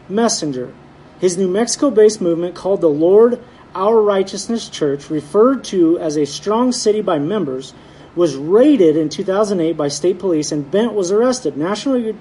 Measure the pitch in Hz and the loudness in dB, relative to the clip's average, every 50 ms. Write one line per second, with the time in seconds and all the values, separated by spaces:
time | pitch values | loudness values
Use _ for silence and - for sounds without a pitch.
0 | - - 190 220 233 214 202 - 170 147 131 127 123 135 - - - - - - | -12 -6 -2 0 0 0 0 -2 -4 -6 -6 -6 -8 -10 -14 -18 -20 -20 -20 -20
1 | - - - - 175 190 170 180 196 180 185 208 240 240 - - 294 277 208 214 | -20 -20 -6 -2 -2 -2 0 0 -2 -2 0 -2 -2 -2 -2 0 0 2 4 4
2 | 214 220 214 - 185 170 170 165 175 180 175 - - 185 202 175 170 160 143 147 | 4 4 4 2 0 -2 0 -2 -2 -6 -8 -6 -2 -2 0 2 2 0 2 2
3 | 165 180 196 214 233 247 240 240 - - - - - - - 180 190 214 233 220 | 4 4 6 6 6 4 2 -2 -8 -14 -20 -20 -20 -14 -8 -2 0 2 2 4
4 | 208 202 202 196 190 196 - 190 - - 233 220 - - - - 160 139 139 143 | 4 2 2 0 -2 -4 -6 -10 -6 -6 -6 -6 -8 -10 -8 -4 -4 -2 -2 -4
5 | - - 156 151 143 - - 208 220 262 277 240 - - 202 185 170 160 170 170 | -6 -8 -8 -8 -6 -2 2 4 4 4 2 0 -4 -4 0 2 2 2 2 0
6 | 170 156 147 156 143 139 - - - 196 214 226 254 254 240 - - 214 208 214 | -2 -4 -2 -2 -2 -4 -4 -6 -4 -2 0 0 0 0 -2 0 0 0 0 0
7 | 202 190 170 147 143 165 214 214 170 139 127 131 135 - - - - - - - | 0 -2 -2 -2 -2 -2 -2 -2 -4 -4 -6 -8 -10 -12 -18 -20 -20 -20 -20 -20
8 | - - - 165 180 156 135 135 143 160 196 226 269 302 294 214 180 156 151 160 | -20 -8 -2 0 0 0 0 -4 -2 2 4 4 6 6 6 6 4 4 4 2
9 | 156 151 - - 190 190 190 202 220 196 202 175 160 165 165 156 147 143 143 - | 0 -2 -4 -6 -4 -2 0 0 0 0 0 -2 -2 -2 -2 -2 -4 -4 -4 -2
10 | - 180 202 190 196 190 165 151 147 - - 147 139 143 190 202 233 226 208 208 | -2 -2 -2 -2 -2 -2 -2 -2 -2 -4 -6 -6 -4 -2 -2 0 0 0 -2 -4
11 | 185 175 202 214 240 262 247 247 - - - 139 156 185 - 208 - 277 262 247 | -2 0 0 0 2 0 0 -2 -4 -6 -6 -4 -4 -4 -4 -4 -4 -2 -2 -2
12 | 226 220 214 - | -2 -4 -8 -10